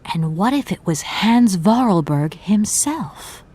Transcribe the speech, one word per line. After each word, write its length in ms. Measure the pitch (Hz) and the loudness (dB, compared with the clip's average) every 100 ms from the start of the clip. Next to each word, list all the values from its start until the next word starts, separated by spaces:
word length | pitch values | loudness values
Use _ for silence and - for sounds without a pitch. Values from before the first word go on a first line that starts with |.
And 300 | - 170 160 | -6 -4 -4
what 180 | 160 214 | -2 -2
if 180 | 285 - | -2 -4
it 140 | 180 | -6
was 160 | - 156 | -4 -4
Hans 560 | - - 214 240 240 185 | -6 -2 2 4 4 4
Vorarlberg 760 | 165 233 254 175 156 147 151 | 2 2 4 2 2 0 -2
himself? 1080 | - - 208 208 - - 311 170 - - - - | -6 0 0 2 -2 -2 -4 -6 -10 -18 -20 -20